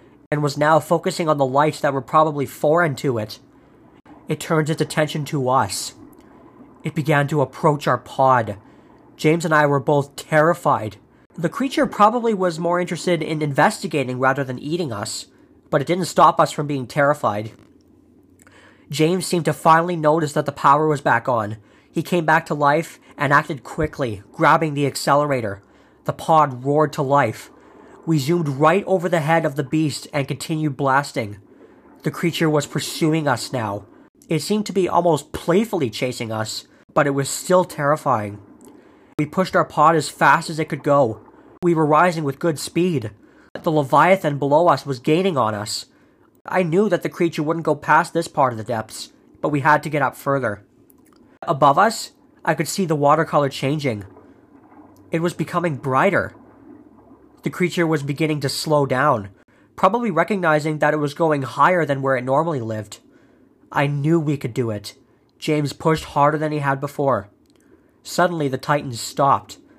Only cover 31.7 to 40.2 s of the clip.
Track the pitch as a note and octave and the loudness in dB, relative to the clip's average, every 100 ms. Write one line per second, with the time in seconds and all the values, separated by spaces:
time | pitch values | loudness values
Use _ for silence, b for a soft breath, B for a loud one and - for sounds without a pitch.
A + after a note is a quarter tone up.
31.7 | B B B D#3 - F3 - E3 D3+ - | B B B -8 -4 -4 0 2 2 -2
32.7 | C#3+ - - D#3+ D#3+ C#3+ A#2+ - B2+ G#2+ | -6 -6 -2 0 2 0 -2 -2 -6 -4
33.7 | G2+ - B B _ - D#3+ - G#3+ G#3 | -6 -10 B B _ -4 -4 0 -2 -2
34.7 | F#3+ F3 F3 F3 D3 - - - F3 A3+ | -2 0 2 2 0 -2 -8 0 2 2
35.7 | F#3 B2 - B2+ A#2+ A2+ A2 A2 - - | -2 -4 -4 -6 -6 -6 -6 -6 -8 -16
36.7 | b b - C#3+ C#3 C3+ - - F3+ F3+ | b b 0 2 0 -2 -6 2 2 2
37.7 | - C#3+ D3+ C#3+ A#2 G#2 G2+ - - B | -2 0 0 0 -2 -2 -10 -18 -20 B
38.7 | B B B B - D3 - F3+ F#3 D#3+ | B B B B -6 -4 -2 0 0 0
39.7 | - D#3 E3 C#3+ - | 4 4 4 0 2